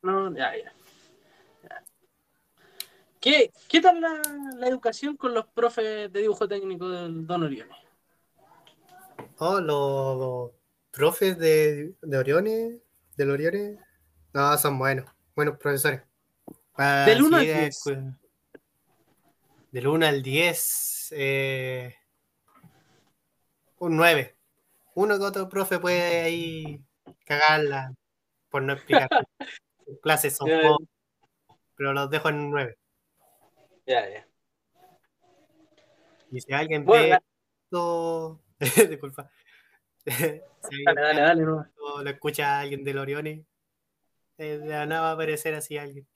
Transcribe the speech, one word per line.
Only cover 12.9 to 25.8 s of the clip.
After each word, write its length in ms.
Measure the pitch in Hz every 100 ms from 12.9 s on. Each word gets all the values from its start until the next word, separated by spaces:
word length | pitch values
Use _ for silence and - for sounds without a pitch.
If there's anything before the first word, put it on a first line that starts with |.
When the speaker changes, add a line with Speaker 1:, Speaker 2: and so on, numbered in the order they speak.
| _ _ -
Speaker 2:
del 140 | 139
Orione, 480 | 139 160 196 208 208 _ _ _ _ _
no, 240 | 139 143 147
son 200 | 151 135
buenos, 320 | 135 135 131 _ _
buenos 240 | - 147 147
profesores. 440 | 147 139 147 135 _ _ _ _ - - _ -
Ah, 280 | 139 139 139
Speaker 1:
Del 120 | 226
Speaker 2:
si 40 | 302
Speaker 1:
uno 100 | 330
al 60 |
Speaker 2:
llega 140 | 254 156
Speaker 1:
diez. 220 | 151 139
Speaker 2:
cu-, 320 | 143 135 135 131 _ _ _ - _ _ _ _ _ _ _ _ _ _ _
del 140 | 127 131
uno 200 | 160 160
al 160 | 139
diez, 840 | 131 139 175 160 - - - - -
eh, 840 | 151 135 135 135 135 131 127 123 - _ _ _ _ _ _ - _ _ _ _ _ _ _ _ _ _ _
un 180 | 180 160
nueve. 400 | 170 156 127 _ _ _ _ _ _
Uno 240 | - 208 202
que 60 |
otro 240 | 196 190 185
profe 300 | 190 185
puede 420 | 180